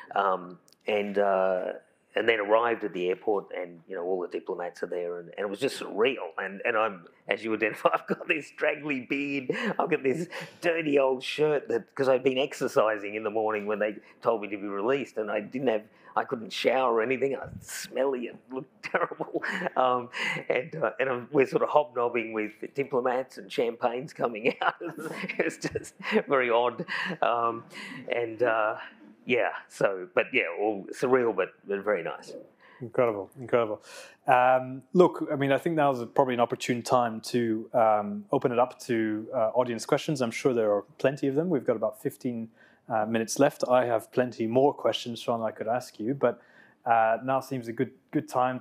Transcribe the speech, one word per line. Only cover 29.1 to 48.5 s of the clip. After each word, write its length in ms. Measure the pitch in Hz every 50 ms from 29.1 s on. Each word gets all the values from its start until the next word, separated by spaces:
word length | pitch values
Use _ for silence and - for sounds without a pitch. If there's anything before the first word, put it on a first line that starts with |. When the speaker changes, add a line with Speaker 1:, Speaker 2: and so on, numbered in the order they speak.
| - _ -
Speaker 1:
yeah, 260 | - 123 117 98 85 82 - - -
so, 380 | - - 110 104 98 92 90 90 -
but 120 | - 92 92 -
yeah, 80 | - 92 82 85 90
all 260 | 104 110 107 98 - -
surreal, 420 | - - - 123 131 127 120 117 101
but, 140 | 95 90 - - _ -
but 160 | 92 98 98
very 200 | 95 104 104 87
nice. 320 | 80 78 64 - - - - - - - _ _ _ - - -
Speaker 2:
Incredible, 480 | 127 110 - - 127 117 107 101 95 - - 139
incredible. 420 | 123 110 - 120 117 107 104 - - - - - - - - _ -
Um, 560 | - 127 123 127 127 131 131 127 127 131 135 - _
look, 340 | - 180 180 156 - - 160 156
I 40 | 151
mean, 140 | 135 139 139
I 60 | 139
think 200 | 131 - 175 165
now's 280 | 156 143 143 135 120 117 113 -
probably 200 | - 139 127 123
an 60 | 117
opportune 420 | 120 - 127 - - - 127 120
time 400 | 110 - 131 123 120 113 110 110
to, 480 | - - - 123 117 113 110 110 110 -
um, 540 | - 127 110 110 107 107 104 104 104 104 104 -
open 200 | - 135 - 135
it 60 | 120 117
up 200 | 123 123 - -
to, 460 | - - 180 113 110 110 107 107 110 - -
uh, 160 | 127 110 110 -
audience 320 | 123 123 120 113 110 -
questions. 340 | - 147 139 - - 156 131
I'm 100 | 127 113
sure 220 | 110 - - 139
there 180 | 123 117 110 104
are 120 | 104 101 - - _ -
plenty 280 | - 135 147 139 -
of 100 | 139 135
them. 120 | 147 165 190
We've 160 | 165 127 110
got 100 | - 120
about 280 | 110 110 127 - -
fifteen, 480 | - 135 - - - 127 120 117 113 110 _ _ - _ _ _ _
uh, 200 | - 120 110 110
minutes 320 | 110 117 113 113 104 - -
left. 260 | 139 147 - - -
I 200 | - 123 127 123
have 260 | 120 117 110 - -
plenty 340 | - 127 127 123 117 - 117
more 280 | 113 117 131 135 143 -
questions, 460 | - - 120 107 - - 123 117 -
Sean, 200 | - - 120 113
I 120 | 113 107
could 160 | - - 110 110
ask 300 | 117 123 - - - -
you, 140 | 104 117
but, 300 | 143 139 - 120 113 - - _ - - - _ _ _ -
uh, 320 | 123 117 113 113 113 113 113 123
now 160 | 131 135 131
seems 260 | 127 - 139 127 113
a 60 | 117
good, 200 | 113 - 131 113 - _ _ _
good 180 | - 151 143 -
time 320 | - 131 127 127